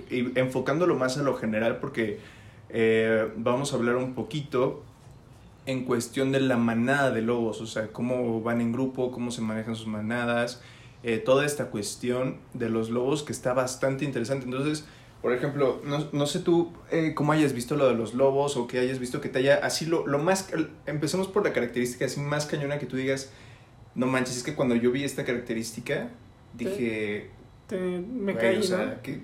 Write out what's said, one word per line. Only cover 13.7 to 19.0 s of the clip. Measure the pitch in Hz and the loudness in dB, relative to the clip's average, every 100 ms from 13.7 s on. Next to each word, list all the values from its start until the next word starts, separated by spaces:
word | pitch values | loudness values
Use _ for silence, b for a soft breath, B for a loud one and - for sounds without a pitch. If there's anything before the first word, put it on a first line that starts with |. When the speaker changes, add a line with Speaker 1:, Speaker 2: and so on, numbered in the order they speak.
| - 135 135 | 0 0 0
Speaker 1:
interesante. | 147 127 117 135 127 | -2 -2 -2 -2 -4
Entonces, | 127 151 151 - B B B | -2 -2 -4 -8 B B B
por | 120 | -2
ejemplo, | 123 131 139 131 - 143 | 0 0 2 2 0 -2
no, | 147 - | -2 -2
no | 147 143 | 0 0
sé | 180 | 0
tú, | 180 170 170 - - | 4 4 4 -2 -2
eh, | 160 156 151 | 0 0 2
cómo | 147 | 4
hayas | 156 143 | 4 4
visto | 120 120 147 | 2 -2 4
lo | 131 | 4
de | 113 | 4
los | 107 123 | 0 4
lobos | 135 135 143 123 | 4 4 2 0
o | 117 | -2
que | 123 | 0
hayas | 127 | 0
visto | 131 | 0